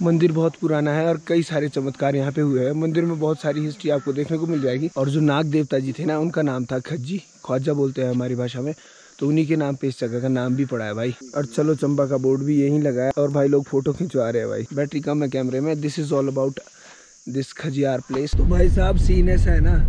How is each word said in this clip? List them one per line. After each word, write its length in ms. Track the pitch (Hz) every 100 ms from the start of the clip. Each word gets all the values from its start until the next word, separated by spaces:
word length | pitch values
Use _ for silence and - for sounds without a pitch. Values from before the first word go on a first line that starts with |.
मंदिर 300 | 170 170 175
बहुत 220 | 160 165 -
पुराना 360 | 160 151 147
है 140 | 151 165
और 120 | 165 -
कई 160 | 170
सारे 260 | 160 156 147
चमत्कार 480 | 139 135 - 139 139
यहाँ 160 | 139
पे 80 | 135
हुए 240 | 147 127
हैं। 80 | 127
मंदिर 300 | 151 160 160
में 140 | 170 160
बहुत 220 | 156 151
सारी 200 | 151 147
history 300 | 151 147 151
आपको 220 | 143 143
देखने 260 | 139 147 165
को 80 | 165
मिल 160 | 160
जाएगी। 280 | 135 127 165 -
और 120 | 135
जो 120 | 147
नाग 260 | 151 143 156
देवता 320 | 156 147 135
जी 140 | 131
थे 120 | 127
ना, 140 | 151 156
उनका 240 | 170 160
नाम 220 | 147 127
था 140 | 123 131
खज्जी, 380 | - 156 127 190 - - -
ख्वाजा 260 | 131 139
बोलते 300 | 143 139 131
हैं 80 | 127
हमारी 240 | 123 123
भाषा 260 | 123 123 123
में, 120 | 139 156 - - - -
तो 100 | 139
उन्हीं 180 | 156 156
के 100 | 160
नाम 200 | 143 135
पे 120 | 139
इस 120 | -
जगह 200 | 120 120
का 80 | 131
नाम 260 | 127 123 127
भी 80 |
पड़ा 200 | 131 120
है 100 | 107
भाई। 200 | 107 120 120 131 143
और 100 | 135
चलो 280 | - 151 151
चंबा 300 | 143 143 135
का 100 | 135
बोर्ड 240 | 131 135
भी 180 | 143 147
यहीं 220 | 139 147
लगा 200 | 147 123
है 100 | 131 143
और 120 | 143
भाई 180 | 143 139
लोग 160 | 143
फोटो 280 | 135 135 135
खिंचवा 360 | 139 175 135 117
रहे 120 | 117
हैं 80 | 110
भाई। 160 | 107 113
बैटरी 260 | 139 143 147
कम 220 | 147 147
है 60 | 139
कैमरे 300 | 131 127 131
में। 140 | 151 151
This 220 | 147 151
is 140 | 147
all 160 | 143 139
about 300 | 135 135 135 - - - - - - -
this 240 | 135 131
खजियार 460 | - 156 135 139 127 -
place। 260 | 131 147 -
तो 80 | -
भाई 220 | 180 180
साहब 260 | 190 190 185
scene 300 | - 185 175
ऐसा 200 | - -
है 100 | 165
ना, 160 | 160 -